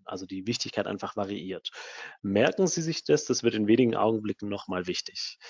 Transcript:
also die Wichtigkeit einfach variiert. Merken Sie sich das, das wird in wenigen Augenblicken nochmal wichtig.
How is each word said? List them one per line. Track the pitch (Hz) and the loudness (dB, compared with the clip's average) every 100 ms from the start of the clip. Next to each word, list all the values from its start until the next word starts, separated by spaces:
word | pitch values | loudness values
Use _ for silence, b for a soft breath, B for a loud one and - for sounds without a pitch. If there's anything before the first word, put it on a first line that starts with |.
also | - 92 | -12 -12
die | 92 95 98 | -8 -6 -4
Wichtigkeit | 120 - - 98 | -4 -2 -4 -4
einfach | 101 107 - | -4 -6 -4
variiert. | 98 101 92 95 - B B B B B | -4 -4 -8 -8 -10 B B B B B
Merken | 104 98 127 - 185 | 0 4 4 4 2
Sie | - | 2
sich | 160 156 | -2 -4
das, | - 151 - | 2 2 4
das | 123 | 2
wird | 117 | 2
in | 113 104 | 2 4
wenigen | 120 120 | 6 6
Augenblicken | 110 107 113 107 101 104 | 4 2 2 -2 -6 -6
nochmal | 101 - 92 90 | -6 -4 -4 -2
wichtig. | 87 - - - - | -6 -6 -10 -12 -12